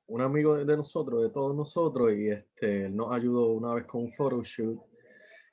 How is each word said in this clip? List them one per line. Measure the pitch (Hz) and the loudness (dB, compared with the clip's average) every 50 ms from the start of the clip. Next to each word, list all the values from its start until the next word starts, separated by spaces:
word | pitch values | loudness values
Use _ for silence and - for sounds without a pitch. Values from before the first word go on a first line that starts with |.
| _ | _
un | - 110 117 127 | -8 -4 -2 -2
amigo | 135 139 151 151 151 151 | 0 2 2 4 4 4
de, | 147 143 | 4 2
de | 143 151 151 | 2 2 2
nosotros, | 147 - - 170 151 131 120 117 117 | 0 -2 -4 -4 -4 -2 0 0 0
de | 110 | 0
todos | - 139 135 139 143 | 0 0 -2 0 0
nosotros, | 147 147 147 - 175 165 156 135 127 123 113 107 | -2 -4 -4 0 0 0 0 2 2 4 4 4
y | 104 104 107 | 2 2 0
este, | 104 104 - _ _ - - 107 101 101 98 | -2 -2 -6 _ _ -4 -2 0 0 0 -2
él | 95 98 | -2 -2
nos | 104 117 113 123 | -4 -2 -2 -2
ayudó | 120 117 123 120 120 120 113 113 | 0 0 0 2 2 2 2 2
una | 110 113 120 117 | 0 0 -2 -2
vez | 117 117 | -4 -4
con | - - 120 120 | -4 -6 -6 -6
un | 117 - | -4 -4
photoshoot, | - 143 135 127 120 120 - - - 113 110 113 110 - - _ _ - - - - - - - - - _ | -2 -2 0 0 -2 -4 -6 -6 -4 -4 -4 -4 -6 -10 -18 _ _ -20 -20 -20 -20 -20 -20 -20 -20 -20 _